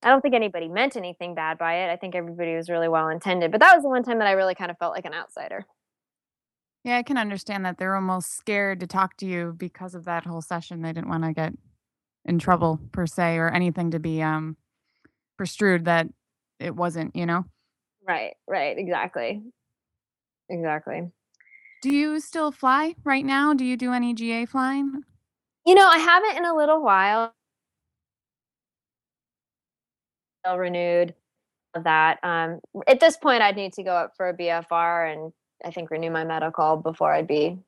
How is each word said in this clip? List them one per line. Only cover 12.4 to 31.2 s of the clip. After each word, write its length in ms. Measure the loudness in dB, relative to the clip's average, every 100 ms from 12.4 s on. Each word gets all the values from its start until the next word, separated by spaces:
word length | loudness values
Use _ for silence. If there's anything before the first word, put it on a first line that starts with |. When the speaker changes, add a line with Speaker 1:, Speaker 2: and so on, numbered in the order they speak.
| 2 2 2 -2 -6
Speaker 2:
per 140 | -6 -4
se, 320 | -2 0 0
or 100 | 0
anything 420 | 2 0 0 -2
to 80 | -2
be, 240 | -4 -2
um, 340 | -2 -2 -6 -12 _ _ _ _ _ _ _ _
construed 480 | -8 0 2 4 4
that 200 | 2 0 -8 _ _ _ _
it 160 | -10 -4
wasn't, 400 | -4 -4 -8 -6
you 80 |
know? 220 | -2 -2 -4 _ _ _ _ _ -6
Speaker 1:
Right, 280 | -4 -4 -12 -6
right, 300 | -4 -2 -4
exactly. 640 | -4 -4 -4 -4 -6 -6 -12 _ _ _ _ _ _ _ _ _ _
Exactly. 600 | -6 -4 -4 -6 -10 -10 _ _ _ _ -20 -20 _
Speaker 2:
Do 120 | -2
you 260 | 0 0 -4
still 320 | -6 -4 -4
fly 440 | -2 2 2 0 -4
right 200 | -2 -2
now? 300 | 0 2 2
Do 100 | 2
you 120 | 0 -2
do 160 | -2
any 200 | -2 -2
G 180 | -2 -4
A 140 | -4 -4
flying? 580 | -2 -2 -2 -4 -6 -14 _ _ _ _ _
Speaker 1:
You 100 | 6
know, 120 | 10 10
I 120 | 8
haven't 380 | 6 6 4 0
in 80 |
a 100 | 0
little 280 | 2 4 4
while. 520 | 4 4 4 2 0 _ _ _ _ _ _ _ _ _ _ _ _ _ _ _ _ _ _ _ _ _ _ _ _ _ _ _ _ _ _ _ -4 -2
Renewed 580 | -2 -2 0 2 0 -2